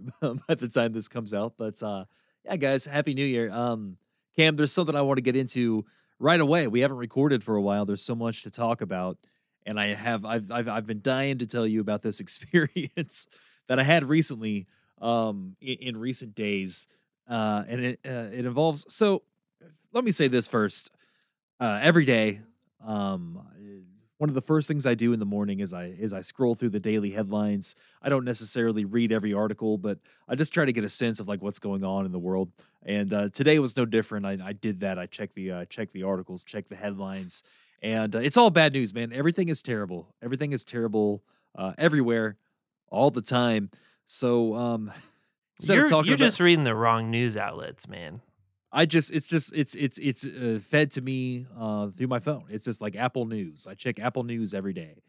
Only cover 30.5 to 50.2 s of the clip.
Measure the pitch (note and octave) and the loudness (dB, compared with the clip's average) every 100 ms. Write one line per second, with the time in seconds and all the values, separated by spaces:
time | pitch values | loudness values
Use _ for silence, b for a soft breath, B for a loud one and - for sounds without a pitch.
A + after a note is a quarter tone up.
30.5 | F3 C#3 A#2 G#2 - A#2 A2 G2 G2+ G2+ | 2 2 0 -2 -2 -2 -2 -6 -6 -6
31.5 | - G2+ G2 F#2+ G2 F#2+ F2+ F2 F#2 F#2 | -6 -6 -4 -2 -2 -2 -4 -2 -2 -2
32.5 | - b b - G#2 G2 G#2 G2+ - D3+ | -8 b b -4 -2 0 0 -2 2 4
33.5 | D3+ C3 C3 A#2 A2+ G#2+ G#2+ G2 G2 F#2 | 4 4 0 0 0 0 -4 -4 -6 -8
34.5 | G2+ A2 F#2 G2 F#2 F2+ - G2+ - F#2 | -6 -4 -2 -4 -4 -8 -10 -10 -8 -8
35.5 | F2+ F2 - G#2 F#2+ F#2 F#2+ F#2 F2+ - | -8 -8 -10 -10 -6 -4 -4 -6 -12 -12
36.5 | G#2+ - F#2 G#2 G2 G2 F#2+ F2+ - b | -12 -12 -8 -8 -6 -8 -8 -8 -10 b
37.5 | b b _ G#2+ A2+ A2 A2+ C#3 A#3+ A#3 | b b _ -4 -2 0 0 2 6 8
38.5 | E3 D#3 C3+ A2+ G#2+ A#2 B2 D3+ E3+ E3+ | 8 4 4 -2 -2 -4 0 0 2 0
39.5 | D3+ - A2 G2 F2 - _ A#2 B2+ D3 | -2 -2 -4 -4 -8 -12 _ -6 -4 -4
40.5 | C3 - A#2+ A2+ G#2+ G#2 G#2 - _ _ | -4 -4 -4 0 2 2 0 -6 _ _
41.5 | - F#2+ - D#3+ D3+ A#2+ A#2 A2 G2+ _ | -8 -8 0 2 4 2 2 -2 -6 _
42.5 | _ _ _ _ G2 C#3 B2 G#2+ B2 A#2+ | _ _ _ _ 2 2 2 0 2 4
43.5 | A2 G2+ b b b - - B2+ A#2+ A2+ | 2 -2 b b b -10 -2 2 2 2
44.5 | A2 A#2+ A#2 G#2+ B B B B _ _ | 0 -2 -2 -6 B B B B _ _
45.5 | - D#3 G#3 D4+ D#3 D#3+ C4+ B3+ - F3+ | -4 2 4 6 6 4 6 4 6 6
46.5 | E3 C3 A2 A#2 A2+ A2+ A#2 B2 G#2+ G2+ | 8 6 4 4 4 2 0 0 0 -4
47.5 | - - - - F#2+ D#2+ G#2+ - _ _ | -6 -12 -12 -14 -14 -12 -14 -18 _ _
48.5 | _ _ C#3+ D#3+ D#3+ D3+ D#3 - E3 - | _ _ 2 4 4 2 0 -2 -2 0
49.5 | D#3 C#3+ - C#3 - C#3+ B2+ | -2 -4 -2 -4 -2 -4 -4